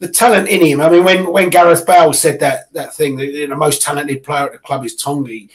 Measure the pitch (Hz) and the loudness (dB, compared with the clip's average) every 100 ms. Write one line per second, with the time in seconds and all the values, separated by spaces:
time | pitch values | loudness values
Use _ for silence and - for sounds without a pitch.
0 | 170 - 233 202 196 190 160 139 160 175 | -8 0 2 2 0 0 2 2 2 4
1 | 185 185 180 190 180 175 170 165 - 180 | 4 2 0 0 2 4 4 4 4 4
2 | 160 - 165 - 143 131 - 160 139 - | 4 2 -2 0 -2 -4 -8 -12 -10 -6
3 | 147 135 139 147 147 143 139 - - 147 | -6 -4 -8 -8 -8 -4 -2 -2 -4 -6
4 | 143 135 143 143 139 - - 135 120 - | -6 -8 -6 -6 -6 -8 -8 -8 -8 -10
5 | 143 143 127 110 101 | -6 -6 -6 -12 -18